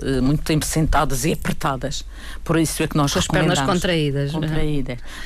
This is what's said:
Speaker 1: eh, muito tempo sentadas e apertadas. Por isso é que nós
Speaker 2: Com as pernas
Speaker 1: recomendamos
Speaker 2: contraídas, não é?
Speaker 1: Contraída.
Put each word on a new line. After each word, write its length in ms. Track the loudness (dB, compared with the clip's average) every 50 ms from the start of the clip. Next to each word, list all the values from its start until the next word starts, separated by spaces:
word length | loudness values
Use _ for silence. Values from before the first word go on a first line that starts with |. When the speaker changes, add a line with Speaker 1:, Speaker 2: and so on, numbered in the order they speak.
| -2
Speaker 1:
eh, 180 | -2 0 2
muito 220 | 2 2 2 2 2
tempo 220 | 2 0 0 0
sentadas 600 | 0 0 0 2 4 4 4 4 2 0 0 0
e 80 | 0 -2
apertadas. 720 | 0 -2 -4 -4 -2 -2 -2 -2 -2 -4 -6 -6 -6 -8 -10 -14 -12 -12 -10 -10 -10 -4
Por 160 | 0 2 2
isso 240 | 2 0 0 -2 -2
é 40 | 0
que 80 | 2
nós 160 | 2 2 2 2
Speaker 2:
Com 60 | 0
as 80 | 0
pernas 320 | 2 2 2 2 2 2 2
Speaker 1:
recomendamos 240 | 2 2 2 2 2
Speaker 2:
contraídas, 500 | 2 2 2 2 0 0 0 -2 -2 -2
não 100 | -2 -2
é? 60 | -2
Speaker 1:
Contraída. 480 | 0 2 2 2 2 0 0 -2 -4 -8 -8 -10 -10 -10 -12